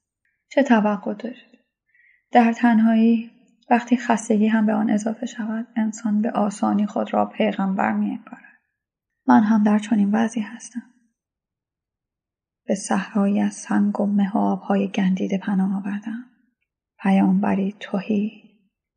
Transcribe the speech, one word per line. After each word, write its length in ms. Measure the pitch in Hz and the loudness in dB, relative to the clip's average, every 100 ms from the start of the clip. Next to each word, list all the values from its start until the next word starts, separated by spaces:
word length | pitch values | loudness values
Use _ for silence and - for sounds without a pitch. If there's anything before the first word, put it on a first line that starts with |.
| _ _ _ _ - | _ _ _ _ -4
چه 140 | 285 | 0
توقع 500 | 269 226 208 208 220 | 4 4 2 -2 -6
دارید؟ 460 | 208 226 - _ _ _ _ _ _ _ _ _ | -10 -12 -14 _ _ _ _ _ _ _ _ _
در 220 | 240 233 | 4 4
تنهایی 800 | 226 240 226 226 226 226 233 226 _ _ _ - | 4 2 4 4 4 4 2 -2 _ _ _ -2
وقتی 280 | 240 - 247 | 0 2 0
خستگی 500 | - 214 - 214 220 | 0 -2 0 2 2
هم 180 | 220 214 | 2 2
به 80 | |
آن 160 | 214 220 | 2 0
اضافه 360 | 214 214 220 247 | 0 -2 -6 -8
شود، 420 | - 220 220 240 - | -8 -8 -8 -6 -4
انسان 460 | 220 208 220 208 | -4 -2 -2 0
به 100 | 226 | 0
آسانی 540 | 202 208 208 220 202 208 | -2 -2 -2 0 0 0
خود 280 | 226 214 | -2 -2
را 120 | 208 208 | -2 -2
پیغمبر 640 | - 220 202 190 190 214 | -2 -2 -2 -2 -2 -2
می‌انگارد. 640 | 208 208 - - - - _ _ _ _ _ _ _ - | -2 -4 -6 -12 -20 -20 _ _ _ _ _ _ _ 2
من 160 | 247 | 4
هم 200 | 208 226 | 4 2
در 160 | 208 214 | 2 2
چنین 320 | - 214 202 | 0 0 0
وضعی 300 | 214 226 233 | 0 -2 -4
هستم. 420 | 208 233 - 240 - _ _ _ _ _ _ _ _ _ _ _ _ _ _ _ _ _ - | -8 -12 -16 -16 -16 _ _ _ _ _ _ _ _ _ _ _ _ _ _ _ _ _ -6
به 100 | 202 | -4
صحرایی 640 | - 208 190 208 202 208 | -2 -4 -2 -2 0 0
از 120 | 208 | -2
سنگ 460 | 202 - 208 202 202 | -4 -4 0 0 0
و 60 | 202 | 0
مه 260 | 202 196 208 | 0 0 0
و 20 | |
آب‌های 500 | 202 196 - 202 196 | -2 -2 -2 -2 -2
گندیده 500 | 196 190 190 202 196 | 0 0 0 -2 -4
پناه 380 | 208 190 190 196 | -2 -2 -2 -4
آوردم. 500 | 196 202 220 226 254 _ _ _ _ _ _ - | -6 -8 -8 -12 -14 _ _ _ _ _ _ -6
پیامبری 760 | 196 196 196 190 202 196 196 - | 0 2 4 2 2 0 -2 -6
تهی 640 | - 196 185 208 214 - - _ _ _ _ | -8 -6 -2 -2 -2 -8 -20 _ _ _ _